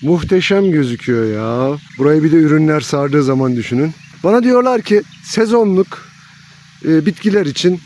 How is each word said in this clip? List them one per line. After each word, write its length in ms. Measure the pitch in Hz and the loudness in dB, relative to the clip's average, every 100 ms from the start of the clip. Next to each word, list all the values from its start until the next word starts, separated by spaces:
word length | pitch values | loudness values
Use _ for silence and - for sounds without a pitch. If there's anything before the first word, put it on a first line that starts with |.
muhteşem 680 | 139 170 - 185 - 196 196 | -2 -2 0 -2 0 0 2
gözüküyor 540 | 156 127 117 - 117 110 | 0 -2 -4 -4 -2 -2
ya. 440 | 107 113 120 135 147 - - | -4 -4 -2 -2 -4 -10 -2
Burayı 260 | 143 156 | 0 2
bir 80 | 151 | 2
de 40 | 160 | 2
ürünler 460 | 151 156 156 151 | 4 2 2 0
sardığı 420 | 117 143 143 147 | -2 -4 0 0
zaman 320 | 135 135 131 120 | 0 0 -2 -4
düşünün. 380 | 107 123 160 - - - | -4 -2 -4 -6 -20 -6
Bana 200 | 175 233 | 0 2
diyorlar 380 | 247 247 254 233 | 2 2 2 -2
ki 200 | - 208 - - | 0 0 0 -12
sezonluk, 840 | - - 220 233 214 185 196 - - - - - - - - - 156 | -8 -4 0 2 2 0 -2 -6 -20 -20 -20 -20 -20 -20 -20 -8 -2
e, 200 | 160 151 | 0 0
bitkiler 400 | - 214 202 147 | -2 0 0 -2
için 360 | 131 180 175 | -2 -2 -2